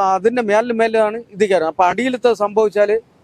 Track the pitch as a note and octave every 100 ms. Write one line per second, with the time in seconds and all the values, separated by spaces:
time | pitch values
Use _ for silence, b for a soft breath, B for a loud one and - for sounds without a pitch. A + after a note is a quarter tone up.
0 | G3 F#3+ G3+ B3 A3 G#3 A#3+ A#3 A3+ A3
1 | G#3+ A3 A#3 G3+ G3+ F#3 D#3+ E3 F3+ F#3+
2 | B3+ B3 A#3+ A3 G3+ G#3 G#3+ G#3 G#3 A3
3 | - _